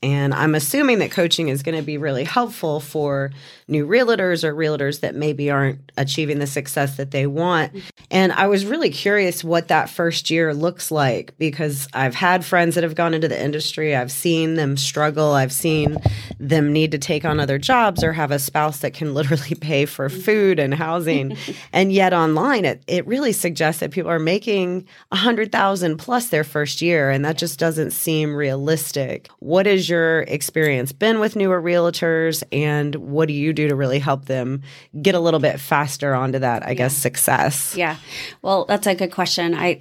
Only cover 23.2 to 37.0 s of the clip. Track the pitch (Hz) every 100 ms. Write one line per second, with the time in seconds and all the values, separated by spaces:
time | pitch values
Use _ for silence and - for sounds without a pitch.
23.2 | 302 - 175 147 160 160 151 180 165 165
24.2 | 156 202 214 196 180 185 185 - _ 190
25.2 | 226 226 220 220 196 196 175 156 - 247
26.2 | 240 156 151 151 143 - 170 165 139 135
27.2 | 147 160 170 - 165 156 151 - 170 156
28.2 | 151 147 143 135 143 160 - 143 127 -
29.2 | - _ - 180 202 190 156 170 165 160
30.2 | - 147 - 160 151 131 139 - 220 220
31.2 | 214 214 190 180 170 175 170 170 165 160
32.2 | 160 156 - 143 151 147 147 143 - 147
33.2 | 160 147 151 151 151 139 131 139 143 135
34.2 | 135 131 123 135 139 - - 151 180 180
35.2 | 165 160 147 139 - 147 147 - 143 131
36.2 | 131 131 127 117 - 127 127 135